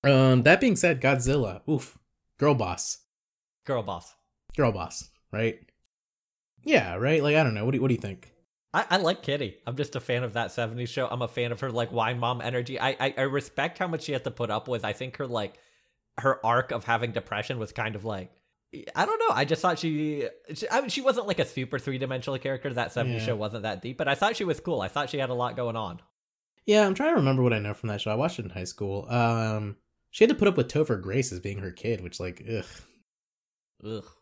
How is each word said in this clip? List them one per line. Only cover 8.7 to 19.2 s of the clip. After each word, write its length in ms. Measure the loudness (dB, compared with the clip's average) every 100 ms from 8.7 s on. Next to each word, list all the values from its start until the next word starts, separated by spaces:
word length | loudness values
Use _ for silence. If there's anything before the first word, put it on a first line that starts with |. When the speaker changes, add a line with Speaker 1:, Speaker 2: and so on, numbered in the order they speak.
Speaker 2:
I, 140 | -2 2
I 60 | 2
like 260 | 2 0
Kitty. 320 | -2 -2 -4 -6
I'm 100 | -8
just 200 | -4 -4
a 40 | -4
fan 240 | -2 -2
of 100 | -2
that 180 | -4 -4
seventies 380 | -2 -4 -4 -4
show. 180 | -2 -2
I'm 160 | -2
a 40 | -4
fan 240 | -2 -4
of 80 | -2
her, 100 | -2
like, 200 | -2 -2
wine 280 | 0 0 0
mom 200 | -2 -2
energy. 380 | -2 -4 -4 -2
I, 100 | -2 0
I, 140 | -2 0
I 40 |
respect 580 | 0 0 -4 -4 -4 -2
how 80 | -4
much 160 | -4
she 80 | -4
had 120 | -4
to 60 | -4
put 200 | -6 -2
up 160 | -2 -2
with. 180 | -4
I 80 | -2
think 240 | -6 -8 -8
her, 80 |
like, 300 | -4 -4 -4 -10 _ _ _ _ _ 0
her 260 | 0 2
arc 260 | 2 2 2
of 120 | -6
having 280 | 0 0 0
depression 460 | -4 -4 -6 -4 -6
was 140 | -6
kind 240 | -6 -6
of, 100 | -6
like, 240 | -6 -8 -10 _ _ _ _ -16 -8
I 120 | -2 -2
don't 100 |
know. 160 | 0